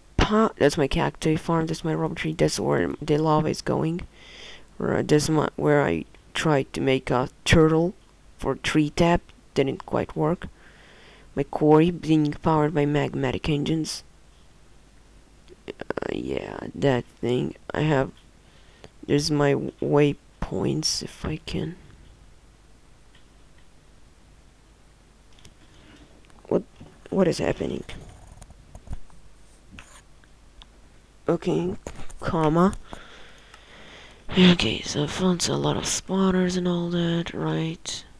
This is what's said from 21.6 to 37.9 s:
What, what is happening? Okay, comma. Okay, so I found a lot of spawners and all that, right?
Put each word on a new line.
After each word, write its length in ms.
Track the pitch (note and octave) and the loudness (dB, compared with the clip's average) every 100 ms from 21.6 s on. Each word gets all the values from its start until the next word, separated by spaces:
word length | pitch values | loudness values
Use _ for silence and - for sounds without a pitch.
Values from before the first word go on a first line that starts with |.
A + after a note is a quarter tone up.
| D#3+ F3 - - - - - - - - - - - - - - - - - - - - - - - - - - - - - - - - - - - - - - - - - - - - - - - | -6 -10 -18 -20 -20 -20 -20 -20 -20 -20 -20 -20 -20 -20 -20 -20 -20 -20 -20 -20 -20 -20 -20 -20 -20 -20 -20 -20 -20 -20 -20 -20 -20 -20 -20 -20 -20 -20 -20 -20 -20 -20 -20 -20 -20 -20 -20 -14 -4
What, 160 | F3+ - - - - - | -4 -4 -18 -20 -18 -4
what 180 | F#3 F3+ | 0 2
is 120 | - | 2
happening? 440 | - - - - - - - - - - - - - - - - - - - - - - - - - - - - - - - - - - - - - - - | -2 -2 -4 -6 -10 -16 -16 -20 -20 -20 -20 -20 -20 -18 -10 -10 -10 -16 -20 -20 -20 -20 -20 -20 -20 -20 -20 -20 -20 -20 -20 -20 -20 -20 -20 -20 -20 -10 -4
Okay, 480 | E3+ F3 D#3 F3+ G#3+ - - - - | -4 -2 -2 -2 -6 -10 -8 -8 -8
comma. 520 | - E3 D#3 E3 F#3+ - - - - - - - - - - - - - - - - F#3+ | -4 0 2 4 4 2 -12 -18 -20 -20 -20 -20 -20 -20 -20 -20 -20 -20 -20 -18 -2 6
Okay, 440 | F3+ F3 A2 - | 6 6 2 -2
so 220 | - - | -4 -4
I 40 | D3 | -4
found 420 | - F#3 F3 - | 0 0 2 0
a 80 | C#3+ | 0
lot 180 | D3 - | 0 -2
of 80 | |
spawners 720 | - - - F#3+ F#3+ F#3 F3+ F3+ | -2 -6 -2 0 2 2 2 0
and 120 | F3+ | 0
all 220 | F3 F3 | -2 -2
that, 440 | F3 E3+ E3+ E3+ | 0 0 0 -2
right? 720 | - D#3 D#3+ D#3+ E3+ - | -4 -4 -2 -4 -8 -10